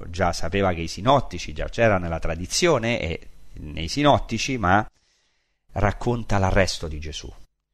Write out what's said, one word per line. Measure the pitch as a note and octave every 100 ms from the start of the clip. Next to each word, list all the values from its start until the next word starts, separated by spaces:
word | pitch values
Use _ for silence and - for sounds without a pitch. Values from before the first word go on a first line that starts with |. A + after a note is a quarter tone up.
| E2+
già | E2+ F2+
sapeva | F2+ - G2 F#2+
che | E2+
i | E2
sinottici, | - A2+ C#3 - F2 -
già | D2+ D2+
c'era | - A2+ F#2+
nella | F2 D#2+
tradizione, | - E2 F2+ - F3 C#3 A2+ A#2+
e | D#2+ F2 - - - -
nei | D2+ D#2 E2
sinottici, | C#3 D3 A2+ - A2+ - B2+
ma | F2+ G2 A2 _ _ _ _ _ _ _ _
racconta | - G2+ - - A#2+ A2 G#2
l'arresto | F#2+ F#2+ F#2 - E2
di | D2+
Gesù. | D2 - - - - _ _